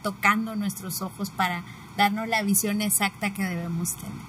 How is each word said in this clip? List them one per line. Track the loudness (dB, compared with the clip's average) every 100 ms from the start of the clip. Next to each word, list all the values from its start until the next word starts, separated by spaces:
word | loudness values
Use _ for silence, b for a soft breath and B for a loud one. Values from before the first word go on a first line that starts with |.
tocando | -2 0 4 4 2 -2
nuestros | -2 -2 -4 -4
ojos | -4 -4 -6
para | 0 0 0 -6 B B 2
darnos | 2 2 0
la | 2
visión | 4 4 4 2
exacta | 2 2 2 0 -4
que | -2
debemos | -2 -2 -2 -2 -2
tener. | -4 -8 -10